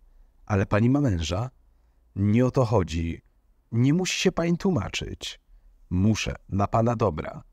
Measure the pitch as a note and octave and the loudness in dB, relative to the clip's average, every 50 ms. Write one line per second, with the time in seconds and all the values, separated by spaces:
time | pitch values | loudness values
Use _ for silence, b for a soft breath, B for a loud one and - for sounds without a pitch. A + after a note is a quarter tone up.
0 | - _ _ - - _ _ _ - - G#2 G2 F#2+ - G#2+ G#2 A#2 A#2+ C3+ C#3+ | -14 _ _ -20 -20 _ _ _ -6 -2 0 0 0 0 0 2 2 2 2 2
1 | D3 B2 F#2 E2+ E2 D#2+ F2 F#2+ B2 B2+ - _ _ _ _ _ _ _ _ _ | 2 0 0 -2 -2 -2 -4 -4 -4 -6 -10 _ _ _ _ _ _ _ _ _
2 | _ _ _ F#2 G2+ G#2 G#2 A#2+ B2+ B2 - C#3 B2 G#2 A#2+ G2+ F2 D#2 D#2+ E2+ | _ _ _ -2 0 2 4 4 4 4 2 2 2 4 2 2 2 0 -2 -4
3 | E2 E2+ - - - _ _ _ _ _ _ _ _ _ A#2 A#2 B2 C#3 D3+ F3+ | -4 -4 -6 -8 -14 _ _ _ _ _ _ _ _ _ 0 2 2 4 2 2
4 | F#3 - - - - F#3 - - E3 E3+ F3 - - G3 F3 A#2 F2+ E2 - - | 0 -2 -4 0 0 0 0 0 -2 -2 -2 0 0 0 0 0 -2 -4 -6 -8
5 | - F#2+ G2+ - - - - - _ _ - - _ - _ _ - _ F2+ F2+ | -8 -8 -10 -12 -12 -14 -14 -16 _ _ -20 -20 _ -20 _ _ -10 _ -2 2
6 | F#2+ A2 G#2+ - - - - - - - G2+ G2 G2+ - - A#2 A2+ A#2 A#2+ A2+ | 2 2 2 0 -2 -6 -8 -10 -10 -6 -2 -2 0 0 2 0 2 0 0 2
7 | A#2 G2 D#2 D#2 - - - D3 - - | 0 0 0 -2 -6 -10 -12 -14 -16 -20